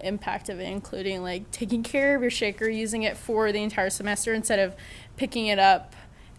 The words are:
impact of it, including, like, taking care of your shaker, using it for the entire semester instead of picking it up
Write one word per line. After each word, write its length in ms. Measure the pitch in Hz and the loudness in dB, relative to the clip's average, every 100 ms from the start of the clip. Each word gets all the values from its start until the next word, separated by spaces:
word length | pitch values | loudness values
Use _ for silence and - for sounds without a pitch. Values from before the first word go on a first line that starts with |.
impact 460 | 185 202 - 202 - | -6 -4 -4 -6 -6
of 140 | 180 | -8
it, 80 | 185 | -6
including, 520 | 196 - 190 190 190 | -8 -8 -6 -4 -4
like, 280 | 180 180 214 | -4 -6 -8
taking 320 | - 214 233 | -8 -2 -2
care 320 | 226 277 277 277 | 0 2 4 4
of 60 | |
your 100 | 240 | 2
shaker, 380 | - 214 196 220 | 0 -2 0 -2
using 340 | 220 220 220 | 0 -2 0
it 140 | 220 - | -2 -2
for 340 | - 220 214 | -2 2 2
the 100 | 208 | 2
entire 280 | 214 208 190 | -2 0 0
semester 440 | - 202 202 226 | 0 -2 -2 0
instead 260 | 220 220 208 | 0 2 2
of 140 | 190 185 - - - - | 2 -2 -16 -18 -14 -6
picking 300 | 269 240 214 | -4 -2 0
it 120 | 202 | 6
up 340 | 190 185 - - - - - | 8 6 2 -18 -20 -20 -18